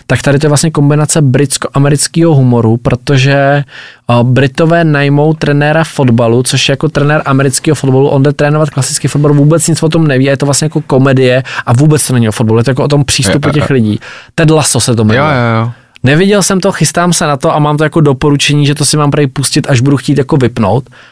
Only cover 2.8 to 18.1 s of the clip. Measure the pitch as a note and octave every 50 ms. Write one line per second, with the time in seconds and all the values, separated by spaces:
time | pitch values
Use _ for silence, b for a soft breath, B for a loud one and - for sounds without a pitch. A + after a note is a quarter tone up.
2.8 | - C3+ C3 B2+ - - C#3+ C3 C3 C#3 C#3 C#3 C#3 C#3 C#3+ C#3+ C#3 B B B
3.8 | B B B B B - B2 B2 A#2+ B2+ B2 B2 C#3 C3 - - E3+ D#3 E3+ E3+
4.8 | E3 D#3 D3 C#3+ C#3+ C#3+ C#3+ D3 D3+ D#3 D#3+ D#3+ - D3 D3 C#3+ D3 D3+ D#3 D#3+
5.8 | D#3+ - - - C#3 B2 A2+ A#2+ A#2+ A2+ A#2 B2+ B2+ - - C3 - - C#3 -
6.8 | - D3+ - C#3+ C#3+ D3 D3+ D#3 - C#3 C3+ C3+ C3+ C#3 B2+ - - D#3+ C#3+ -
7.8 | - C3+ C3 C3 C#3 C#3+ C#3+ C#3 C3+ D3 C#3+ - D3 D3 D3+ D3+ D#3 D3 - C3+
8.8 | C3 - - - - C3+ - C#3+ D3 D3 D3 C#3+ C#3+ D3 E3 E3 - E3+ D#3 -
9.8 | E3 D#3+ D#3+ E3 D#3+ D3 C3 B2+ C3+ C#3 C#3 B2+ C#3+ C#3 C3+ - D#3 D3+ - D#3
10.8 | C#3+ - C#3+ B2+ C3+ C#3 C3 C3 C3 B2 B2 C3 B2+ B B B B - A#2+ B2
11.8 | D3 D#3 D#3 D3 - - B2+ A#2+ A#2 G#2+ G#2+ - A2+ A2 A2 A#2 A#2 C#3 B2+ C#3+
12.8 | B2 C#3+ C#3+ D3 C3+ - - - B2+ G2 - D3+ C#3+ C#3+ C#3 D3+ C#3 - C#3 B2
13.8 | A2 G#2+ G#2 - B B B B B B B - E3 D#3 D#3+ D#3 C3+ - - B2
14.8 | - - A#2+ A2+ A2 G#2+ A2 C3 D3 D#3 C#3+ B2 A#2+ A#2 A2+ A2+ A#2 A#2+ A#2+ b
15.8 | b b b - - B2+ C#3+ D#3+ G3 G3 G#3 G3+ F3 - G3 F#3 - G3 F#3 -
16.8 | D#3+ - - F3 F3 F3 E3 - E3+ D3+ C#3+ C3+ - E3 D3+ D#3 D3 D3 D3+ D3
17.8 | D#3+ D3+ - E3 D3+ C#3+